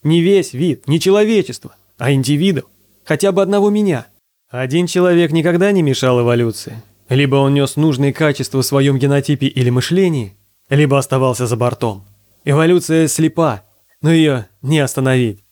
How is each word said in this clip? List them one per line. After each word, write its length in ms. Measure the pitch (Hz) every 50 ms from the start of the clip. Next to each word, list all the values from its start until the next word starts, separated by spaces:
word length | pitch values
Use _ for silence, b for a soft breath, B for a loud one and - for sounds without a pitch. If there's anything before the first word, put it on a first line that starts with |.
| -
Не 160 | 147 160 170
весь 320 | 170 185 202 190 180 -
вид, 340 | - 123 170 175 127 - _
не 140 | - 147 165
человечество, 720 | - 190 196 208 214 214 226 202 151 - - - - - _ _ _ _ _ _
а 140 | - 131
индивидов. 540 | 143 135 127 123 147 143 175 196 175 131 - _ _ _ _ _ _ _ _
Хотя 280 | - 160 156 202 196
бы 100 | 185 196
одного 280 | 196 185 202 202 196 208
меня. 360 | 208 214 208 196 160 120 - _ _ _ _ _ _ _ _ _
Один 360 | - 123 131 127 135 170 180
человек 460 | 170 - 185 180 180 175 170 175 151
никогда 400 | 156 165 156 175 170 170 190 202
не 100 | 202 190
мешал 380 | 160 143 131 - 135 127 127 120
эволюции. 640 | 120 120 120 120 120 113 107 - - - 113 113 - _ _ _ _ _
Либо 280 | 131 135 143 135 135
он 180 | 139 139 139 139
нес 220 | 143 139 135 -
нужные 360 | 147 156 160 139 123 143 139
качества 480 | 135 - 160 151 139 - 127 - - 135
в 60 | 127
своем 320 | - 139 139 135 143 139 127
генотипе 480 | 135 139 139 143 139 - 147 135 139
или 240 | 131 - 131 123 120
мышлении, 680 | 123 127 123 - 170 190 196 180 160 135 110 95 _ _ _ _ _ _ _ _
либо 300 | 135 143 151 135 139 139
оставался 480 | 131 - 131 131 131 131 120 123 127
за 100 | 110 120
бортом. 480 | 110 120 123 120 - 120 117 101 98 - _ _ _ _ _ _ _ _
Эволюция 640 | 147 139 151 160 165 180 175 175 - 160 160 160 147
слепа, 540 | - - 160 156 - 170 165 147 113 98 _ _ _ _ _ _ _ _
но 100 | - 151
ее 320 | 165 160 156 151 135 123 107 _ _ _
не 200 | - 131 156 156
остановить. 600 | 139 123 - 143 131 131 131 127 123 113 98 101 _ _